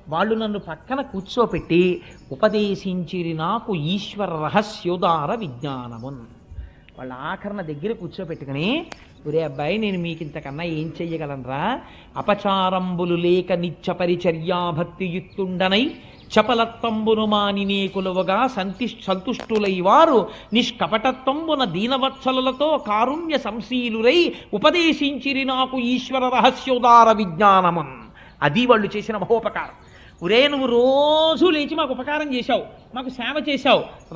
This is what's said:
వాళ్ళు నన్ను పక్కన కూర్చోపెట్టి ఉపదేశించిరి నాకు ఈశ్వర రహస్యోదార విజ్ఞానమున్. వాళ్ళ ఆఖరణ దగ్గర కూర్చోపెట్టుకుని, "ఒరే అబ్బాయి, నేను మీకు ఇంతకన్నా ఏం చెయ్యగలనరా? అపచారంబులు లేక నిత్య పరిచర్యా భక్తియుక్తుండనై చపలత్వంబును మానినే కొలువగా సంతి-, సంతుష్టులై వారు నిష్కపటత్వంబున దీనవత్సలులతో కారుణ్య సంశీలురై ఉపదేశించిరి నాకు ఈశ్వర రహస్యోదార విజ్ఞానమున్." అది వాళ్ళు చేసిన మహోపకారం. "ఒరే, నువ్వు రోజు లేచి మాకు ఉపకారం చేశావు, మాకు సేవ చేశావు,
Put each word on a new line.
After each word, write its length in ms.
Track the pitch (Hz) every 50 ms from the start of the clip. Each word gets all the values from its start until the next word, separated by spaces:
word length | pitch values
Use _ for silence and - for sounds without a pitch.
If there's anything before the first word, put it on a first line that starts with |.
| - -
వాళ్ళు 260 | 156 165 196 220 226
నన్ను 240 | 220 226 214 208 202
పక్కన 420 | - - 156 - - - 254 277
కూర్చోపెట్టి 1000 | 269 269 - 190 190 - - 254 233 214 - 165 - - 165 175 180 185 175 - - - - - - - 139
ఉపదేశించిరి 1000 | - - 214 202 214 214 202 196 - - 196 180 180 175 147 - 185 170 165 165
నాకు 400 | 156 156 175 208 233 233 - 202
ఈశ్వర 540 | 165 147 156 185 202 208 - - 202 202 180 170 156 156
రహస్యోదార 920 | 151 - 202 220 - - - - 175 175 180 180 180 165 160 143 147 214
విజ్ఞానమున్. 840 | 233 220 156 123 120 143 147 135 127 123 120 117 113 117 135 139 127 117 110 - - - - - - - - - - - - - -
వాళ్ళ 140 | 131 131 127
ఆఖరణ 480 | 127 135 156 185 190 - 202 202 208
దగ్గర 320 | 180 156 151 143 151 214 233
కూర్చోపెట్టుకుని, 920 | 226 180 160 - - 190 160 160 - - 135 135 139 160 202 262 330 349 - - - - - - - -
"ఒరే 160 | 151 147 160 165
అబ్బాయి, 360 | 147 139 143 147 151 190 220
నేను 200 | 220 208 190 180
మీకు 240 | 170 170 165 160 170
ఇంతకన్నా 420 | 147 143 160 143 139 139 151 170
ఏం 280 | 175 160 156 156 165 - - 175
చెయ్యగలనరా? 760 | 170 165 160 156 143 143 135 123 123 131 139 165 208 254 - - - - - - - -
అపచారంబులు 1000 | 135 135 - 208 202 - 202 196 190 190 185 185 185 185 180 180 170 180 175 175
లేక 380 | 170 170 175 180 185 180 185 190
నిత్య 400 | 170 170 180 151 - - - 180
పరిచర్యా 760 | 180 185 175 180 175 175 180 165 165 160 175 180 175 180 175
భక్తియుక్తుండనై 1200 | 160 147 175 170 - - 196 185 165 185 - - - - 196 180 185 175 190 185 190 208 262 330 - - - - - - -
చపలత్వంబును 1000 | - - 220 214 214 247 233 226 226 226 - - 233 220 220 214 214 220 214 220
మానినే 600 | 214 208 208 202 202 202 196 196 196 196 196 196
కొలువగా 600 | 190 - 196 190 190 180 185 185 170 190 214 254
సంతి-, 580 | 262 254 208 185 202 180 - 247 226 - - -
సంతుష్టులై 720 | - 185 190 185 - 233 - - - 226 214 208 202 190 185
వారు 480 | 175 190 220 285 330 330 285 220 180 - - - - - -
నిష్కపటత్వంబున 1120 | 226 - - - - 190 160 190 220 214 269 254 262 - 269 269 302 330 330 302 277 262
దీనవత్సలులతో 1120 | 202 156 175 208 240 269 262 254 262 262 - - 254 262 262 262 262 254 254 285 311 311 269 - 208
కారుణ్య 500 | 208 214 226 240 285 320 339 330 302 262
సంశీలురై 920 | - 220 202 240 202 - 247 254 240 240 214 226 220 240 294 349 339 277 - - - - -
ఉపదేశించిరి 880 | 202 240 302 302 349 339 330 294 - 294 277 285 254 - 269 277 262 269
నాకు 340 | 254 262 254 262 262 262 262
ఈశ్వర 500 | 240 240 254 247 254 - 262 262 254 254 247
రహస్యోదార 800 | 240 214 262 254 - - 262 254 247 220 240 233 240 226 226 220
విజ్ఞానమున్." 800 | 208 220 180 160 156 214 202 196 190 180 175 170 170 151 135 131 120 113 110 - - - - - - 143
అది 240 | 147 143 214 247
వాళ్ళు 300 | 247 247 220 202 196 -
చేసిన 200 | 208 208 - 220
మహోపకారం. 680 | 208 190 - 233 226 220 208 202 180 156 - - - - - - - - - - - 165
"ఒరే, 260 | 180 208 240 277 294
నువ్వు 180 | 294 277 262
రోజు 800 | 240 233 240 240 262 269 277 294 294 302 311 320 320 320 262 302
లేచి 280 | 370 311 302 285 - 311
మాకు 180 | 311 320 254 262
ఉపకారం 420 | - 262 269 294 302 302 294 262
చేశావు, 280 | 247 233 - 247 196 151 - - - - - -
మాకు 140 | 254 269 262
సేవ 360 | 254 - 233 240 277 302 285 302
చేశావు, 360 | 285 - - 262 226 170 165 - - - - - 165